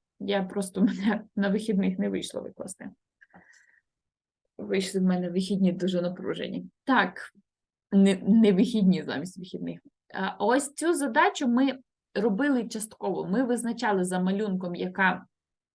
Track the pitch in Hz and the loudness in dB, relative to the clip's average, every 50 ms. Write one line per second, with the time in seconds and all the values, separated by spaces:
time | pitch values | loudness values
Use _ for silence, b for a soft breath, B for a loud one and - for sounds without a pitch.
0 | _ _ _ _ 202 196 202 196 185 185 - 202 190 - - 190 - 190 185 185 | _ _ _ _ -6 -2 -2 -2 -2 -2 -4 -6 -6 -4 0 2 2 2 2 0
1 | 196 226 208 220 - - _ 202 196 196 196 214 - 226 190 196 190 190 185 - | -2 -2 -2 -2 -6 -8 _ -2 0 0 0 -2 -2 -2 0 0 0 0 0 -2
2 | 202 202 196 - - - - - - - - - - - - - - 196 - _ | -4 -4 -4 -6 -6 -8 -8 -10 -10 -10 -12 -14 -14 -14 -14 -16 -18 -18 -18 _
3 | _ _ _ b b b b b b b b b b b b b b _ _ _ | _ _ _ b b b b b b b b b b b b b b _ _ _
4 | _ _ _ _ _ _ _ _ _ _ _ - 202 208 196 196 190 - - 190 | _ _ _ _ _ _ _ _ _ _ _ -14 -6 -4 -2 -2 -2 -2 -2 0
5 | 185 185 180 180 180 175 175 196 190 - 202 190 190 175 175 - 175 185 180 175 | 2 2 2 0 -2 -2 -2 -2 -2 -2 0 2 2 2 2 0 -2 -2 -2 -2
6 | 175 180 180 - - - - 170 139 - - 185 185 - - _ _ 262 262 214 | -2 -4 -6 -6 -8 -8 -6 -6 -8 -8 -8 -10 -10 -12 -18 _ _ 2 2 2
7 | 190 185 - - - - - _ _ _ _ _ _ _ _ _ _ _ 202 196 | 2 0 -4 -10 -16 -16 -20 _ _ _ _ _ _ _ _ _ _ _ 4 6
8 | 196 196 190 185 - 190 226 226 220 202 185 185 254 - - 220 190 185 180 156 | 6 6 4 2 2 4 6 8 8 6 6 4 4 2 2 4 4 4 4 4
9 | - - 110 135 170 185 - 185 180 - - 175 175 170 170 170 - - _ _ | 0 -4 -6 -6 -6 -8 -12 -14 -14 -12 -12 -10 -8 -10 -10 -12 -16 -20 _ _
10 | _ _ - - 190 190 - - 202 220 247 285 277 - - - 294 339 339 277 | _ _ -6 -6 -4 -4 -4 -2 0 2 2 2 0 -2 -6 -4 -2 0 0 0
11 | 285 233 226 302 349 403 381 - 294 240 233 254 277 269 247 - - _ _ _ | -2 0 2 2 2 2 2 0 0 0 2 2 2 2 0 -4 -12 _ _ _
12 | _ _ - 208 202 233 196 208 285 294 269 240 208 - - 214 208 - - - | _ _ -4 0 0 0 2 2 2 2 2 0 -2 -4 -6 -8 -8 -10 -10 -8
13 | 208 196 170 156 160 170 196 247 269 233 240 233 233 233 226 - 240 214 202 185 | -6 -4 -4 -4 -4 -2 0 0 2 0 0 -2 -2 -4 -6 -2 -2 0 0 0
14 | 180 180 185 185 185 185 196 202 220 196 185 185 185 175 175 175 185 185 - 196 | 0 0 0 0 0 0 0 0 -2 -2 -2 -4 -4 -6 -6 -6 -6 -6 -2 0
15 | 190 185 180 - - _ _ _ _ _ _ _ _ _ _ | 2 2 0 -2 -8 _ _ _ _ _ _ _ _ _ _